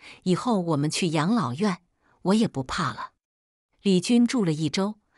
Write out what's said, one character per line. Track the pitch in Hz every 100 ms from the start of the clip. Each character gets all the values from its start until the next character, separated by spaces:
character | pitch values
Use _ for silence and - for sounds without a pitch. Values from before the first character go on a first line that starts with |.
| - -
以 | 185
后 | 170 254 214
我 | 170 147
们 | 151
去 | - 180
养 | 156 160
老 | 233 127
院， | 127 208 175 _ _ _ _
我 | 175
也 | 220 220
不 | 135
怕 | 131 - 143
了。” | - - _ _ _ _ _ _ _
李 | 202 180
军 | 175 240 240
住 | 262
了 | 180
一 | 151 151
周， | 175 196 214 _